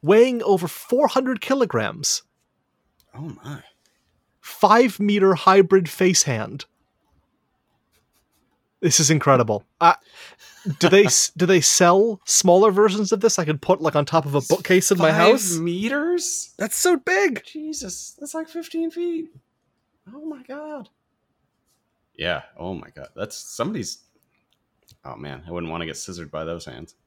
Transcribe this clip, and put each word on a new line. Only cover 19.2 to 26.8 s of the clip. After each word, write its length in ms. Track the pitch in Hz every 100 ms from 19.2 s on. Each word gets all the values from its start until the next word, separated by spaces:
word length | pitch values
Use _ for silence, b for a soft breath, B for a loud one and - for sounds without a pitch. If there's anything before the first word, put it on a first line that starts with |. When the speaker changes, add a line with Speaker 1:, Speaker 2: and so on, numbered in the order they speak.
| 320 - _ _ _ _ _ _ -
Speaker 2:
Oh 120 | 254
my 180 | 311 285
God. 440 | 254 277 302 302 208 _ _ _ _ _ _ _ _ _ _ _ _
Yeah, 280 | - 82 78 - -
oh 180 | 87
my 140 | 92 -
God. 140 | - -
That's 220 | - 104 -
somebody's, 640 | - - 131 214 107 - _ _ _ _ _ _ _ _ _ _
oh 120 | 67 55
man, 260 | 71 65 82
I 40 |
wouldn't 180 | 85 82
wanna 160 | 82 82
get 100 | 80
scissored 340 | - 87 80
by 140 | 78
those 200 | 80 85
hands. 300 | - 62